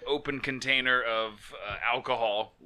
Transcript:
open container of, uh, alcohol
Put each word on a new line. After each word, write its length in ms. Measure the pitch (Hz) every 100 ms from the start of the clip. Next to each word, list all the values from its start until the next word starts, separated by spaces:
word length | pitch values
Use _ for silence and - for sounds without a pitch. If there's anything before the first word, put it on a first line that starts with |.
| -
open 340 | 147 143 139
container 640 | 131 131 127 135 127 127
of, 500 | 117 110 110 107 - 101 101
uh, 80 | 101 117
alcohol 600 | 127 123 123 113 104 110 -